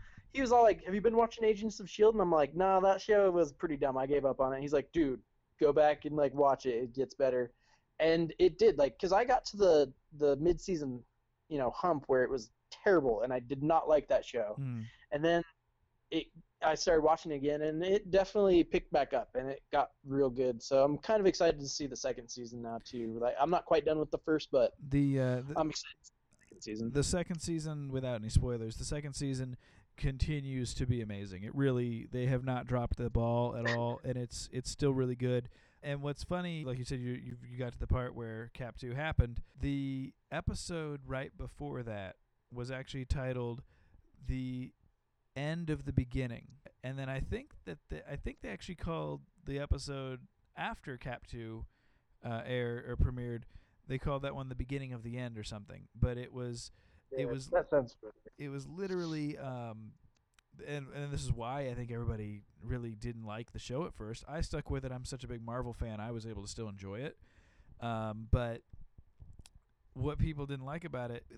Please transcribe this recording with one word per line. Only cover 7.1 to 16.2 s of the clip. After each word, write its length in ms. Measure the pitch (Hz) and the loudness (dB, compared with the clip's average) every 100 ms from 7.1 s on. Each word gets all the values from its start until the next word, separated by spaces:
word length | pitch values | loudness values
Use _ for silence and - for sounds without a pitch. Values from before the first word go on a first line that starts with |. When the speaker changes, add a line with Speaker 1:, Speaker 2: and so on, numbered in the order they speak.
Speaker 1:
better." 380 | - 135 127 120 - _ _ _ - | 2 2 2 -2 -6 _ _ _ 0
And 320 | 160 165 165 - | 4 4 2 4
it 200 | 180 160 | 4 8
did, 200 | 220 156 | 6 6
like, 200 | 139 - | 2 2
'cause 140 | 185 | 2
I 120 | 190 | 4
got 200 | 247 254 - | 4 2 0
to 100 | 202 | 4
the, 340 | 190 156 135 - _ 147 | 8 8 6 0 _ 0
the 200 | 147 139 | 2 4
mid-season, 680 | 165 170 - 170 139 123 - _ _ _ - | 4 2 0 -2 -2 -6 -10 _ _ _ -8
you 100 | 151 | -2
know, 120 | 123 | -2
hump 340 | - 180 151 131 | 0 0 2 4
where 180 | 131 | 4
it 60 | 127 | 4
was 200 | 135 110 _ - | 0 -6 _ -20
terrible, 500 | - 214 180 135 107 | 0 6 6 6 2
and 100 | 123 | 0
I 60 | 127 | -2
did 240 | 120 135 | -2 -2
not 260 | 151 160 147 | 2 4 6
like 200 | 151 - | 4 6
that 160 | 131 | 0
show. 300 | - 120 104 107 | 2 -4 -2 -4
Speaker 2:
Hmm. 240 | 135 117 113 - - | -6 -6 -8 -14 -6
Speaker 1:
And 100 | 147 | 0
then 180 | 160 170 170 _ _ _ _ _ - | 2 2 0 _ _ _ _ _ -6
it, 160 | 165 | -4